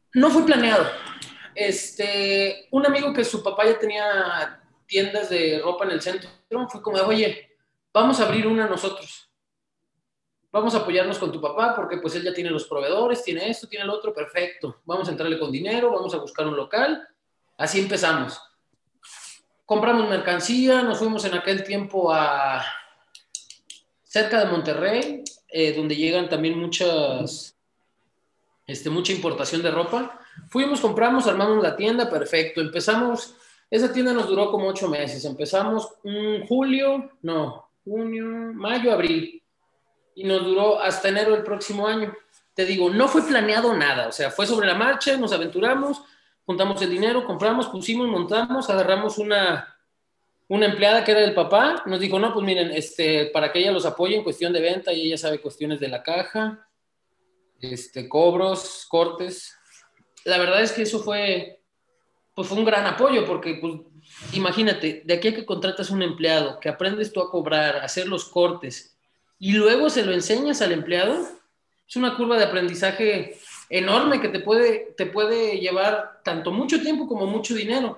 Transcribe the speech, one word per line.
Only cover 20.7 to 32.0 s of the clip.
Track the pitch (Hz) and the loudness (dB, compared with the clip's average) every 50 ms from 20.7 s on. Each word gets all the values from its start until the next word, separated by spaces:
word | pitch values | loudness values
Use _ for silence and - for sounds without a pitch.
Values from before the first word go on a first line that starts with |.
| 254 254 247 | 4 4 4
nos | 226 214 - | 2 0 0
fuimos | 220 220 220 208 202 | 0 0 0 -2 -2
en | 190 175 | -2 -2
aquel | 170 - 190 196 196 190 | -2 -2 -2 -2 -2 -2
tiempo | 196 202 202 202 196 - 190 175 165 160 | -4 -6 -6 -6 -4 -2 0 2 2 4
a | 156 151 147 143 139 139 135 131 131 127 - - - - - _ _ _ _ - - _ _ - - - - - _ _ - - - _ _ _ _ _ | 4 2 2 2 0 0 0 -2 -2 -4 -6 -10 -12 -16 -20 _ _ _ _ -20 -20 _ _ -18 -18 -18 -20 -20 _ _ -20 -20 -20 _ _ _ _ _
cerca | _ - 214 214 208 233 220 202 | _ -2 0 0 2 2 2 2
de | 180 | 2
Monterrey, | 175 165 160 160 143 147 180 202 220 247 294 302 285 269 - - - - _ _ | 0 -2 -2 -2 -2 -2 0 0 0 0 -2 -4 -6 -10 -12 -14 -16 -20 _ _
eh, | 160 160 160 151 156 | -2 0 2 2 2
donde | 156 151 151 151 | 0 -2 -2 0
llegan | 147 160 165 170 180 175 - | 0 0 0 2 0 0 0
también | 160 147 160 160 165 165 | -2 -2 0 0 -2 -2
muchas, | 170 170 170 - 185 175 165 156 147 135 127 127 120 120 - - - - - _ _ _ _ _ _ _ _ _ _ _ _ _ _ _ _ _ _ _ _ _ _ | -4 -4 -2 0 0 2 2 2 2 0 0 -2 -4 -6 -8 -12 -14 -16 -20 _ _ _ _ _ _ _ _ _ _ _ _ _ _ _ _ _ _ _ _ _ _
este, | - 139 135 - 156 | -14 -12 -8 -6 -4
mucha | 156 180 180 190 | -4 -2 -2 -2
importación | 190 175 - 165 - - 135 - 175 165 170 | -2 -2 -2 -4 -4 -4 -4 -4 -2 -2 0
de | 160 | 0
ropa. | 156 165 175 - 233 240 262 - - - - - - - - - | 0 0 -2 -2 -2 -4 -4 -6 -10 -16 -20 -20 -20 -20 -12 -4
Fuimos, | - 254 277 285 285 - | -2 0 0 0 0 2
compramos, | - 214 - 220 226 247 262 262 233 | 0 2 2 4 4 4 4 4 2
armamos | 214 185 190 202 214 214 214 190 | 2 2 2 4 4 4 4 2
la | 165 - | 2 0
tienda, | - 202 220 233 247 | 0 0 0 2 2